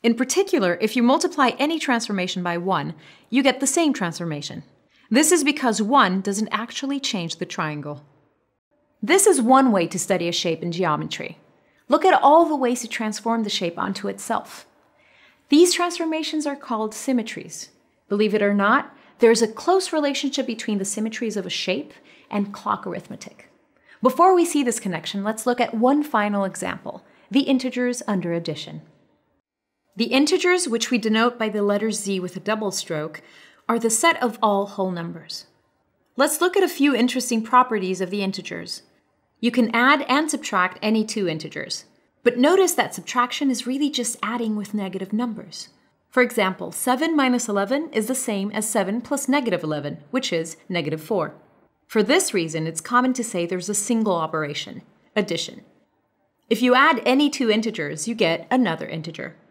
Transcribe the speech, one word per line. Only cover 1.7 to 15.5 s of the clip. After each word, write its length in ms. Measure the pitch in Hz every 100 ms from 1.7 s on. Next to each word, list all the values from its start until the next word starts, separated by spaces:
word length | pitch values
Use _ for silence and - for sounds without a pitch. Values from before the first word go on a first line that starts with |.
| 320
transformation 640 | - 240 226 202 180 185
by 140 | 175 170
one, 360 | 180 175 147 165 - - _
you 140 | 240
get 160 | 269 269
the 80 | 262
same 240 | 349 320
transformation. 720 | 262 175 160 170 147 139 - - _ _ _ _
This 220 | 220 320
is 100 | 359
because 380 | 285 294 254 208
one 400 | 208 277 202 185
doesn't 260 | 196 196 214
actually 480 | - 233 - 269 277
change 340 | 277 196 170 -
the 100 | 170
triangle. 600 | - 156 151 147 143 - _ _ _ _ _ _ _ _ _
This 240 | 214 370 415
is 140 | 277
one 320 | 233 262 262
way 120 | 202 165
to 120 | 185
study 300 | - 185 170
a 20 |
shape 320 | 170 180 160
in 80 | 175
geometry. 680 | 170 175 151 156 - - - _ _ _ _ _
Look 160 | 285 381
at 160 | 311
all 220 | 277 311 330
the 100 | 294
ways 240 | 254 247
to 40 | 226
transform 560 | - 220 214 226 226
the 60 | 208
shape 280 | - 175 170
onto 300 | - 190 202
itself. 580 | 196 - 220 - - - _ _ _ _ _ _ _
These 240 | _